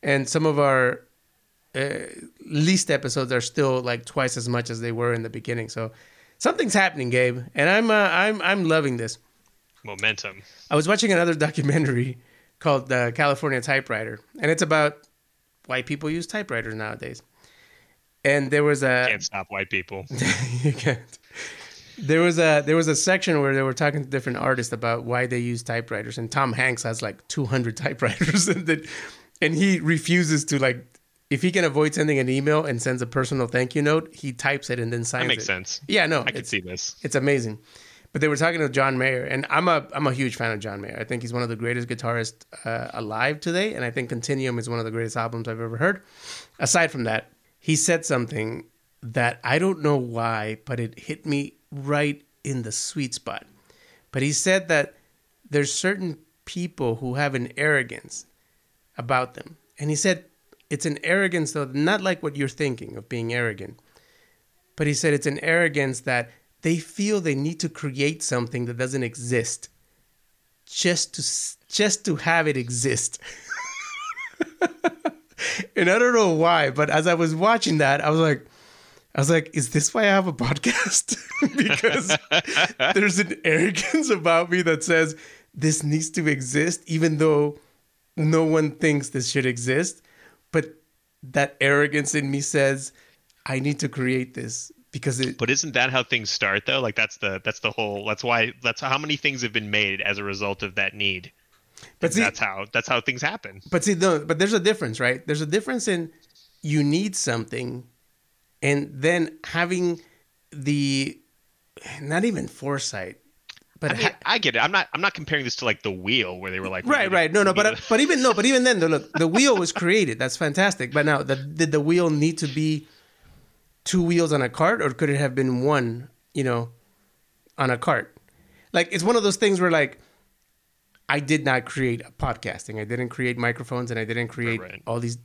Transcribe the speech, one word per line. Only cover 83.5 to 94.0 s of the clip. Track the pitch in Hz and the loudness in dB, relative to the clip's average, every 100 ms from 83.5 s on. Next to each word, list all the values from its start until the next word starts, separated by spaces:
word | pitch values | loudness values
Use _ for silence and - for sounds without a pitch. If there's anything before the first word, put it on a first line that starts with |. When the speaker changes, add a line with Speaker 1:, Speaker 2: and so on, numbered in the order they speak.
| 156 180 175 - 320 302 | 2 2 0 -2 0 2
Speaker 1:
about | 202 165 165 175 | 0 4 2 2
me | 180 | 2
that | 165 156 | 2 0
says | 160 165 160 156 - - _ - | 2 2 2 -2 -16 -20 _ -2
this | 156 156 | 0 2
needs | 151 151 160 | 0 0 0
to | - 156 | -2 0
exist, | 143 127 139 160 170 - | 0 0 0 0 -2 -4
even | 160 165 151 | 0 2 4
though | 156 147 147 147 _ _ _ _ _ - | 4 4 2 -2 _ _ _ _ _ -2
no | 156 160 | 2 4
one | 160 160 151 | 4 4 2
thinks | 151 160 147 139 | 2 2 2 0
this | 135 120 | -4 -2
should | 139 127 | 0 0
exist. | 120 120 131 180 - _ _ - _ _ | -2 0 0 0 -6 _ _ -20 _ _
But | 160 156 - _ _ _ _ | -2 -2 -8 _ _ _ _
that | 135 139 139 - | -4 0 0 2
arrogance | 135 143 147 147 143 | 4 4 4 0 -2
in | 151 139 | -2 -2
me | 139 | -2
says, | 143 151 139 135 135 _ _ _ _ _ - | -2 2 2 0 -6 _ _ _ _ _ -6
"I | 135 | -2
need | 135 147 | -2 -2
to | 139 | -4
create | 127 | -2